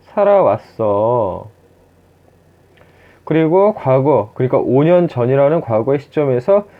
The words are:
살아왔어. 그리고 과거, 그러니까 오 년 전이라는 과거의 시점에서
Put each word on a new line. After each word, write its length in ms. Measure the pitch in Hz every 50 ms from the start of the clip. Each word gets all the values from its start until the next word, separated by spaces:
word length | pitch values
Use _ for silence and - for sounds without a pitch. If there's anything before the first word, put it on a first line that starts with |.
살아왔어. 1500 | _ _ - - 202 202 202 196 180 113 101 - - - - - 113 104 101 101 107 113 123 123 110 95 87 90 98 107 _ _ _ _ _ _ _ _ _ _ _ _ _ _ _ _ _ _ _ _ _ _ _ _ _ _ - _ _ _ _ _ _ _ _
그리고 500 | - 156 160 160 156 165 190 196 208 214
과거, 580 | - - 135 131 135 131 143 147 117 104 107 _
그러니까 240 | - 127 127 - 131
오 240 | - - 120 135 147
년 240 | 160 175 180 175
전이라는 540 | 165 - 127 120 120 135 139 139 139 156 170
과거의 400 | 156 - 117 107 117 127 139 143
시점에서 680 | 135 _ - 156 147 139 127 123 123 - 196 208 202 - - -